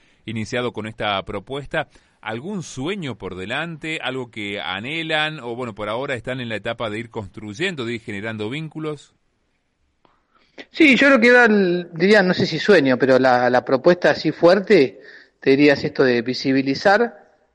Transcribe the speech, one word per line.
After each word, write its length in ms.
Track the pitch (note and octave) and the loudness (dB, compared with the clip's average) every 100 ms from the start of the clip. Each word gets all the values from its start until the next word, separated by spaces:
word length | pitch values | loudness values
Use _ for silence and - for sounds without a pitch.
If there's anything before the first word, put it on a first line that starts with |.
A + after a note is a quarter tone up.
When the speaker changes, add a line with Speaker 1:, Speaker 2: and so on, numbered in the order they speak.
| _ _ - | _ _ -12
Speaker 1:
iniciado 480 | A2+ G#2+ B2 B2 | -10 -6 -6 -6
con 120 | A2 G#2+ | -8 -12
esta 340 | - G#2+ G2 | -8 -4 -4
propuesta. 640 | F#2 G#2 F#2+ C3+ C3+ E3 C3+ _ _ _ | -6 -12 -10 -12 -8 -10 -10 _ _ _
¿Algún 400 | G#2+ A2+ E3 G#3 | -12 -12 -10 -12
sueño 540 | - - C#3+ G#3 D3 A2 | -12 -10 -8 -8 -10 -10
por 200 | F#2 F#2 | -12 -10
delante, 640 | F#2+ C3+ E3+ D#3 D#3+ D#3+ | -8 -8 -8 -10 -10 -8
algo 300 | B2 C3 A#2+ | -8 -8 -12
que 320 | A2 G2+ G2+ | -12 -10 -8
anhelan 800 | D#2 F#2 A#2+ E3 D#3+ D#3 D#3 D#3 | -8 -8 -8 -10 -6 -4 -4 -6
o, 160 | A#2+ A#2 | -10 -8
bueno, 180 | B2 | -10
por 160 | G#2 G#2 | -8 -8
ahora 240 | A2+ C#3 | -8 -6
están 260 | B2 B2+ B2+ | -8 -8 -10
en 100 | A#2+ | -8
la 80 | G#2+ | -8
etapa 340 | A#2 A#2 A#2 | -8 -8 -8
de 80 | G#2 | -8
ir 100 | A#2 | -10
construyendo, 720 | A#2 G2 - G#2+ G#2 F#3 D#3+ | -12 -14 -14 -16 -8 -6 -6
de 120 | A#2 A#2 | -8 -8
ir 60 | |
generando 460 | - G2+ A2 A2 G#2+ | -10 -10 -10 -8 -8
vínculos? 680 | C#3+ D#3 D#3 D#3 D3+ _ _ _ _ _ _ _ _ _ _ _ _ _ _ _ - - | -8 -12 -10 -10 -12 _ _ _ _ _ _ _ _ _ _ _ _ _ _ _ -20 -20
Speaker 2:
Sí, 260 | - D#4 A#3 | 2 4 6
yo 120 | C#4 | 4
creo 120 | C4+ | 4
que 100 | A#3+ | 6
era 160 | B3 A#3+ | 6 6
el, 440 | G#3 F#3 F3 F3 | 4 2 -2 -6
diría, 280 | E3 F#3+ G#3+ | -2 4 4
no 140 | F#3 F3+ | 4 0
sé 100 | F#3+ | -2
si 140 | D#3 | -2
sueño, 400 | - F#3+ C3+ B2 | 4 4 6 2
pero 180 | C3 B2+ | 4 4
la, 320 | C3 B2 B2 | 4 4 4
la 160 | B2 - | 2 2
propuesta 460 | C#3 E3+ F3 E3 | 2 4 4 2
así 200 | C#3 E3 | 0 -2
fuerte, 680 | - E3 F#3+ F#3 F3+ C3 - - - _ _ | 2 4 4 4 4 4 0 -20 -20 _ _
te 100 | - | 2
diría, 240 | C3+ D3 | 4 4
es 100 | C#3 | 4
esto 200 | - - | -2 0
de 180 | C3 A#2+ | 2 2
visibilizar, 1080 | A#2 B2 C#3+ C3 C3+ C3+ G3+ G#3 A#3+ - _ _ _ | -2 -4 -2 0 0 0 2 2 0 -4 _ _ _